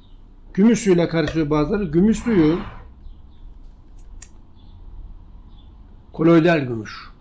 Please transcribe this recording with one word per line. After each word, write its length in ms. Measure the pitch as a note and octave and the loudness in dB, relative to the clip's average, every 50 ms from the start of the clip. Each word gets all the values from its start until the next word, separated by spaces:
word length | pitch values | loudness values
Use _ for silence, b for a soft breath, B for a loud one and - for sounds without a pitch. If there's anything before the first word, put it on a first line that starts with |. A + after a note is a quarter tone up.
| - - - - - - - - - - - | -20 -20 -20 -20 -20 -20 -20 -20 -20 -8 0
gümüş 240 | F#3 G3+ A#3 A3+ - | 2 4 4 4 2
suyuyla 300 | - G3 F3+ E3+ E3 - | 2 2 2 2 2 0
karışıyor 420 | E3 E3 D#3 C#3+ C#3+ D#3+ D#3 C#3+ | -2 -2 -2 -2 -2 -4 -2 0
bazıları. 340 | D3+ D3+ D3 D3+ G#3+ G3+ G#3 | 0 0 0 0 -2 -4 -4
Gümüş 340 | D#3 D3 E3+ G3 A3 G#3+ G#3+ | -2 0 2 2 2 2 0
suyu 400 | - A#3+ A3 F3+ D#3 D3+ E3+ F#3+ - - - - - - - - - - - - - - - - - - - - - - - - - - - - - - - - - - - - - - - - - - - - - - - - - - - - - - - - - - - - - - - - - - - - - - - | -2 0 2 2 4 2 2 0 -4 -10 -16 -18 -20 -20 -20 -20 -20 -20 -20 -20 -20 -20 -20 -20 -20 -20 -20 -20 -20 -20 -20 -20 -20 -20 -20 -20 -20 -20 -20 -20 -20 -20 -20 -20 -20 -20 -20 -20 -20 -20 -20 -20 -20 -20 -20 -18 -18 -20 -20 -20 -20 -20 -20 -20 -20 -20 -20 -20 -20 -20 -20 -20 -20 -20 -20 -20 -20 -18 -6
koloidal 480 | - D#3+ E3 E3+ E3 D#3 F3 E3+ D3+ | 0 2 4 6 6 4 4 2 0
gümüş. 500 | C3+ B2 A#2+ A2 G2+ - - - - - - - | -2 -4 -8 -8 -10 -12 -16 -18 -20 -20 -20 -20